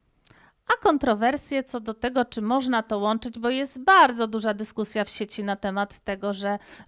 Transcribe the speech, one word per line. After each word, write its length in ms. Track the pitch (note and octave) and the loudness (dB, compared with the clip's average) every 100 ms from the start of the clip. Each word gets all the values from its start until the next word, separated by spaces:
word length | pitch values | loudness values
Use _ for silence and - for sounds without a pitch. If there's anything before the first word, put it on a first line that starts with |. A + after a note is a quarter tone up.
| _ _ _ - _ _ - | _ _ _ -20 _ _ -2
A 160 | A#4+ | 2
kontrowersje 800 | G4+ D4 C#4+ G#3 A#3+ C#4 - C4+ | 4 4 2 2 2 0 -2 -4
co 160 | C4 B3 | -4 -8
do 140 | A3 | -8
tego, 320 | G#3+ B3 B3+ B3 | -4 -2 0 -2
czy 160 | A3+ | -2
można 420 | G#3+ C4+ B3+ A#3 | 0 0 2 0
to 140 | - G#3 | 0 -2
łączyć, 400 | G#3 A3 B3 A3+ | 0 -2 -4 -4
bo 100 | A#3+ | -2
jest 340 | C4 C#4 B3+ | -2 -4 -2
bardzo 440 | C4 F#4+ C#4 A#3 A3 | 4 8 8 4 -2
duża 260 | A3 G#3+ | -2 -2
dyskusja 500 | G#3 A3 - G#3 A3 | -4 -6 -6 -4 -4
w 60 | G3+ | -4
sieci 340 | - G#3 - | -4 -8 -6
na 120 | G3+ G3 | -4 -4
temat 440 | G3+ G3 G3+ - | -2 -2 -4 -6
tego, 340 | - G3 G#3 | -8 -4 -4
że, 260 | G3 G3+ G#3 - - | -2 -2 -4 -6 -18